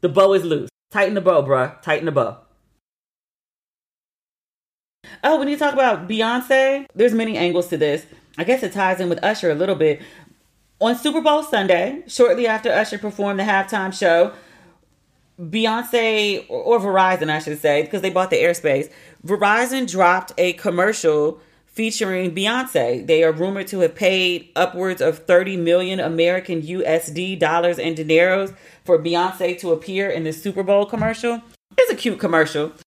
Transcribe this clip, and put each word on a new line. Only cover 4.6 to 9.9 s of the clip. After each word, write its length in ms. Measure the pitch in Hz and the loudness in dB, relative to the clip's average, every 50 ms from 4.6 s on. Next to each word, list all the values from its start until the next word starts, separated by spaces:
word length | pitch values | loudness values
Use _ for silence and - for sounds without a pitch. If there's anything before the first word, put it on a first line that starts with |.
| _ _ _ _ _ _ _ _ _ - - - - | _ _ _ _ _ _ _ _ _ -20 -20 -4 0
Oh, 140 | 277 311 302 | 0 2 2
when 100 | 277 277 | 2 -2
you 100 | 294 294 | -2 0
talk 160 | 302 285 277 | -2 -2 2
about 340 | 254 262 247 214 170 165 180 | 2 2 2 2 0 -4 -6
Beyonce, 800 | 220 214 220 226 240 247 247 - 269 262 269 269 269 277 277 - _ | -4 -2 -2 0 -2 -4 0 2 2 4 4 2 0 -2 -6 -10 _
there's 180 | - 214 240 214 | 2 2 4 4
many 240 | 226 226 220 220 - | 2 -2 -2 -2 -2
angles 300 | 170 175 175 180 175 175 | 0 0 0 0 -2 -2
to 100 | - 156 | -2 0
this. 300 | 151 151 143 160 - _ - _ _ _ _ | 0 0 0 -2 -6 _ -20 _ _ _ _
I 80 | - 165 | -8 -2
guess 200 | 185 247 254 240 | 0 0 0 0
it 100 | 190 165 | -4 -4
ties 260 | 202 196 185 185 180 | -2 0 0 0 0
in 100 | 185 180 | -2 -2
with 140 | 170 160 - | -2 0 0
Usher 280 | 196 214 - - 170 | -2 -2 0 0 0
a 40 | 156 | 0
little 200 | 147 175 190 196 | 0 0 0 0
bit. 260 | 151 156 156 | 2 2 0